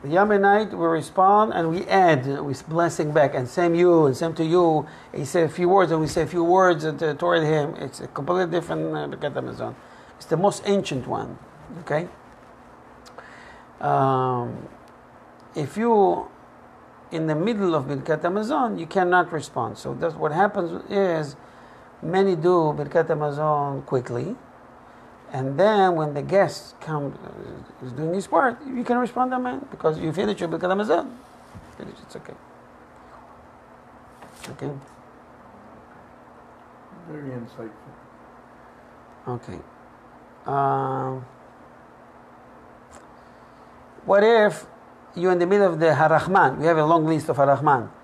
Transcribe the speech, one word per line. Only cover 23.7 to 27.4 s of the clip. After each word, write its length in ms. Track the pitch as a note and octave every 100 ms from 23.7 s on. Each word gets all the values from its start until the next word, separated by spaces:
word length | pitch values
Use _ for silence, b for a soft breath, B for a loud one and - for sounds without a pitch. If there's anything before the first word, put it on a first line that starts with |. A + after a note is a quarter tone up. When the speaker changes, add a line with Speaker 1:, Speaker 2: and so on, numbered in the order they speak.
| C#3 C#3
Speaker 1:
quickly, 500 | C3 B2+ A#2+ C#3 B3+ - - - - B B B B -
and 280 | C3+ C3+ C#3
then 360 | G3+ G#3+ F#3+ E3
when 180 | D3+ C#3+
the 80 |
guests 500 | C#3 F#3+ F3 - - -
come, 320 | - D3+ C#3 -
uh, 640 | - -